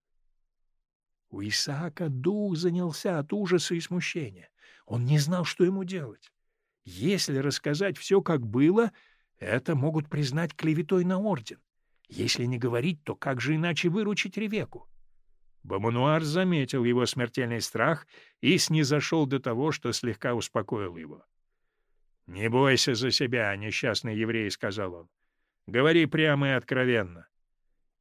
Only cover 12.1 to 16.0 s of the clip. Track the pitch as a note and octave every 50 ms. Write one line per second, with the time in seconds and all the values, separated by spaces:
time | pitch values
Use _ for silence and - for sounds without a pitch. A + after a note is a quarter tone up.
12.1 | - - - A#2+ - - B2 A#2+ B2+ A#2+ A#2+ B2 A#2 A#2+ B2 F3+ F3+ - - -
13.1 | G2+ - - C#3+ C3+ B2 A2+ C3+ D#3 D#3 D#3+ F3 E3 D3+ - F3+ D#3+ G#3+ G#3+ G3+
14.1 | G#3 - - G3+ - G#3 A3 G#3 G#3 G#3+ C#3+ - - - - - - - - -
15.1 | _ _ _ _ _ _ _ _ _ _ - - F#2+ G2 G#2 A#2 A#2 A#2+